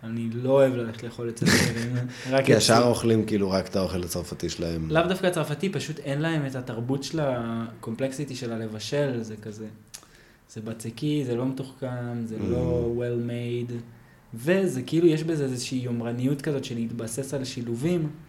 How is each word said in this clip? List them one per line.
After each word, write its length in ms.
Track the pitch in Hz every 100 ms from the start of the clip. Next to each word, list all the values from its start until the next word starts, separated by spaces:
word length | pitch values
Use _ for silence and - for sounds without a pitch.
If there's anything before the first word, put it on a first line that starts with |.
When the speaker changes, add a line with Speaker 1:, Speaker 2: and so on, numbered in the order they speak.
Speaker 1:
אני 260 | 113 117 113
לא 160 | 117 127
אוהב 220 | 135 135
ללכת 300 | 123 117 117
לאכול 260 | 117 - 120
אצל 160 | 113 -
אחרים, 480 | - - 113 117 123
Speaker 2:
<laughs> 360 | 123 - 131
Speaker 1:
רק 140 | 135 135
Speaker 2:
כי 60 |
Speaker 1:
אצלי. 40 | 117
Speaker 2:
השאר 280 | 104 120 120
אוכלים, 380 | 113 113 110 104
כאילו, 260 | 107 98
רק 160 | 95 90
את 80 | 98
האוכל 280 | 92 90
הצרפתי 460 | 87 90 82 80 85
שלהם. 400 | - 85 82 80
Speaker 1:
לאו 160 | 156 175
דווקא 200 | 185 185
הצרפתי, 420 | 175 143 147 196
פשוט 300 | 147 - 156
אין 220 | 147 139
להם 240 | 160 160 139
את 100 | 131
התרבות 480 | 123 113 117 135
של 160 | - 160
הקומפלקסיטי 1120 | 143 123 117 117 113 - - 113 135 131 143 127
של 160 | 120
הלבשל, 680 | 113 113 107 - 147 143 120
זה 120 | 110 107
כזה, 240 | 110 107 107 104 - - - - - _ _
זה 80 | -
בצקי, 640 | 110 110 117 113 151 151 127
זה 100 | 120
לא 100 | 131
מתוחכם, 420 | 135 - - 127 123 120 120 113
זה 100 | 110
Speaker 2:
Mm. 160 | 98
Speaker 1:
לא 420 | 120 123 120 120 120
well 320 | 120 120 120
made, 440 | 120 120 120 120 120 - - - - -
וזה 480 | 113 131 190 190 127
כאילו, 260 | - 160 170
יש 160 | 156
בזה 200 | 160 160
איזושהי 340 | 135 127 - 131
יומרניות 640 | 123 117 117 120 127 143
כזאת 240 | - 139 -
של 100 | 120
להתבסס 580 | 113 117 113 123 131
על 100 | 143 127
שילובים 640 | - 117 117 151 180 151 147